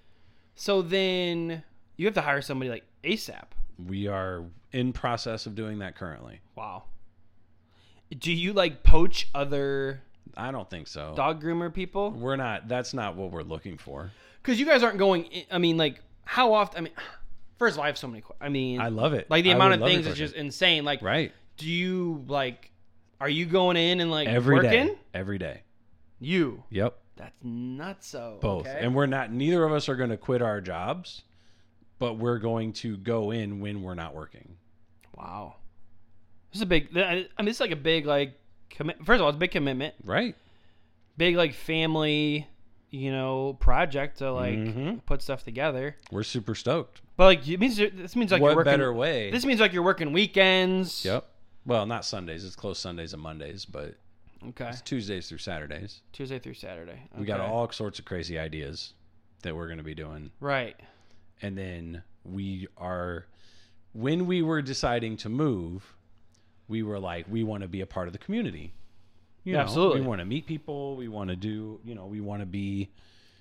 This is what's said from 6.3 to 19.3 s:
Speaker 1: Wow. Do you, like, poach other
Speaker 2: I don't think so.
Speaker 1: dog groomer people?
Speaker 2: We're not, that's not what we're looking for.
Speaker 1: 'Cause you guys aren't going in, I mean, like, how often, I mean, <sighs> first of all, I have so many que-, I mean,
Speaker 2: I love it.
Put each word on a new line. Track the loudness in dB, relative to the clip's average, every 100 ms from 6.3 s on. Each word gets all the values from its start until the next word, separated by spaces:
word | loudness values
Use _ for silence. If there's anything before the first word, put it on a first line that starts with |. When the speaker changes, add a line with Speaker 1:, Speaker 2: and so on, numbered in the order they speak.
| -20 -20
Speaker 1:
Wow. | -14 -12 -12 -10 -10 -12 _ -20 -20 -20 _ _ _ _ -20 -16 -6
Do | -2
you, | 0 0
like, | 2 0 8
poach | 12 12 12 8 4
other | 2 2 0 0 -2 -4 -6 -14 -20 -18 -12
Speaker 2:
I | -8
don't | -8 -8
think | -10 -12
so. | -10 -8 -2
Speaker 1:
dog | -2 -2
groomer | -2 -2 -2
people? | -6 -6 -4 -4
Speaker 2:
We're | -4 -4 -2
not, | -2 -4 -4
that's | -4 -4
not | -4 -6 -6
what | -8
we're | -8
looking | -8 -8 -10 -14
for. | -12 -12 -12 -14 -20 -10
Speaker 1:
'Cause | -2 0
you | 4
guys | 4
aren't | 4 4
going | 4 4 0
in, | -12 -6
I | 0
mean, | 2 4
like, | 2 -2 -18 -20
how | -6 2 4
often, | 4 2 -4
I |
mean, | -10 -12 -16 -10
<sighs> | -8 -8 -8 0
first | 0
of | 2
all, |
I | -2
have | -4
so | -8
many | -12
que-, | -14 -10
I | -4
mean, | -2 -2 -2
Speaker 2:
I | -2
love | 2 2
it. | 0 2